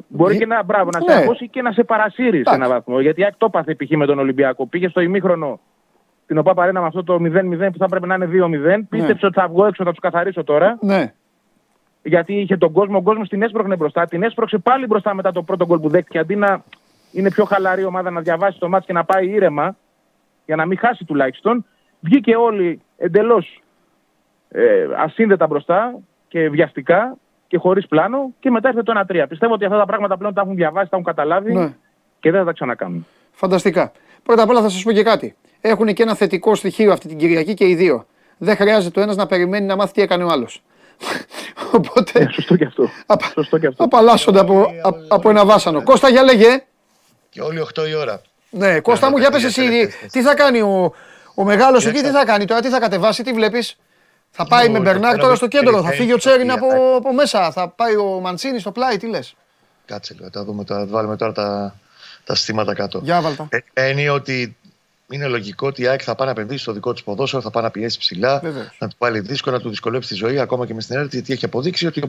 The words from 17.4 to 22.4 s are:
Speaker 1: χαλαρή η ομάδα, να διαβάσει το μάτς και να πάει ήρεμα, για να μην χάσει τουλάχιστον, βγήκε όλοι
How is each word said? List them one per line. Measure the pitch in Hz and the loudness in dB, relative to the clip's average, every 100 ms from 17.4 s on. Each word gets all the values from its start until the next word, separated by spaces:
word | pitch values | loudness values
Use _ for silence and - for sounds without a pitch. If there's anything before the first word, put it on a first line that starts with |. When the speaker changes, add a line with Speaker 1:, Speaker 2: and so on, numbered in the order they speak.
Speaker 1:
χαλαρή | 202 196 190 185 | 0 0 0 -2
η | |
ομάδα, | 190 185 180 | -2 -4 -6
να | 175 | -6
διαβάσει | 165 165 196 - | -4 -2 -2 -2
το | 175 | -2
μάτς | 190 180 | -2 -2
και | |
να | 175 | -2
πάει | 160 190 185 | 0 0 0
ήρεμα, | 208 180 147 170 202 _ _ _ _ _ _ - | 0 0 0 -4 -6 _ _ _ _ _ _ -4
για | 156 | -2
να | 165 | -2
μην | 185 | 0
χάσει | 233 233 | 0 -2
τουλάχιστον, | 175 147 131 - 208 240 - _ _ _ | -4 -2 -2 -2 -2 -2 -4 _ _ _
βγήκε | 160 262 226 | 2 2 4
όλοι | 226 | 2